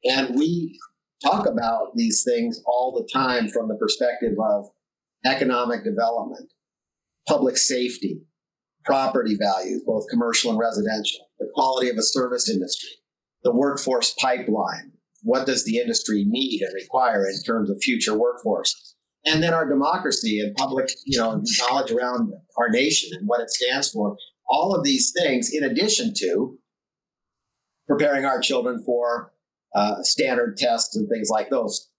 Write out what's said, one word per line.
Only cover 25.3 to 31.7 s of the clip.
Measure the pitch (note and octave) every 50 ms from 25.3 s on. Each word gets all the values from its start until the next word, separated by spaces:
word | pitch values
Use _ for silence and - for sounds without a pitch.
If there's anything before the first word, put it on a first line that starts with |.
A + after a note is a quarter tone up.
| C3 B2 A#2 - D3
in | D3+ C#3+
addition | C3 A#2 C3 F#3 A3 - - B2 A2 G2
to | - G2+ F2+ F2 G2 B2 C3 - - _ _ _ _ _ _ _ _ _ _ _ _ _ _ _ _ _ _ _ _ _ _ _ _ _
preparing | - C#3+ C#3 D3 D3 C#3+ C#3 C3+
our | C#3 - -
children | - - C#3 B2+ A#2 B2 B2 A2+ -
for, | B2+ B2 A#2+ A#2+ A#2+ A#2+ A#2 - - _ _ _ _ _ _ _ _ -
uh, | G2 G#2 G#2 G#2+ B2 C3+
standard | - - - D3+ C3 B2+ A#2+ A#2+ A#2 G2+
tests | - - A#2+ A#2 A#2 - - -
and | A2 G#2+ G#2
things | A#2 A2+ G#2+ -
like | G#2+ A2 - -
those. | C#3 B2 A2+ G#2